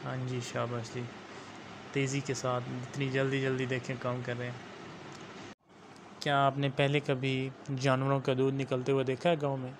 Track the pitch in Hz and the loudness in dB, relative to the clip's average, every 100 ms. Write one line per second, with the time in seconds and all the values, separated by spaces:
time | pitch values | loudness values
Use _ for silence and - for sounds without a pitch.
0 | 135 131 127 127 120 127 120 120 113 123 | -4 -4 -2 -4 -4 -2 -2 -2 -6 -8
1 | 120 - - - - - - - - 143 | -8 -10 -14 -14 -14 -14 -14 -14 -4 0
2 | 135 139 135 127 127 123 127 127 123 120 | 0 0 -2 -2 0 0 -2 -6 -6 -2
3 | 139 135 135 135 135 131 127 127 123 127 | 0 2 2 2 2 0 0 -2 -2 -4
4 | 123 123 123 120 123 123 - - - - | -2 -2 -2 -4 -6 -8 -12 -14 -14 -14
5 | - - - - - - _ - - - | -14 -14 -14 -14 -16 -18 _ -20 -20 -20
6 | - - - 143 139 135 139 135 139 143 | -18 -6 4 6 6 6 0 4 4 4
7 | 143 135 135 131 131 131 - 135 135 131 | 2 2 2 2 0 -6 -6 0 4 4
8 | 135 139 131 127 135 135 135 131 127 139 | 6 2 4 4 4 2 0 0 2 2
9 | 131 127 175 165 143 135 127 139 | 2 2 2 2 2 -2 -4 -10